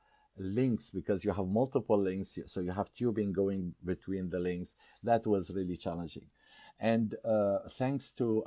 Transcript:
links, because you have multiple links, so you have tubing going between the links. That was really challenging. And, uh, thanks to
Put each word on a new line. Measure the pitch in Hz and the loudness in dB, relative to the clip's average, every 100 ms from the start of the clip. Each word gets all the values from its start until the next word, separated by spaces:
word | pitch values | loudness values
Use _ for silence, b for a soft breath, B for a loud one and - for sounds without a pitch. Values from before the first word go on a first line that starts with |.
| b b b - | b b b -8
links, | 95 107 131 110 - | -4 0 2 0 -2
because | 95 - 98 | -6 -2 0
you | 101 | 0
have | 95 92 | 0 2
multiple | 107 135 127 113 104 | 2 2 0 2 2
links, | 95 95 92 - - | 2 -2 -6 -10 -8
so | 98 | -4
you | 90 | -2
have | 92 98 | -2 -4
tubing | - 120 107 101 | -2 0 0 0
going | 92 98 98 90 - | 2 2 0 -4 -6
between | 87 90 - 95 92 | -4 -4 -2 -4 -2
the | 90 | -2
links. | 90 90 87 _ b b | -2 -2 -6 _ b b
That | 117 117 110 | 2 2 4
was | 101 90 | 2 2
really | 92 90 87 | -4 -2 -2
challenging. | 92 85 85 - - B B B B _ | -4 -4 -6 -10 -18 B B B B _
And, | 110 113 107 113 | 2 2 2 -2
uh, | 117 107 101 98 - | 2 4 4 2 -2
thanks | - 127 139 - | -2 -2 -2 -6
to | - 120 110 | -2 2 2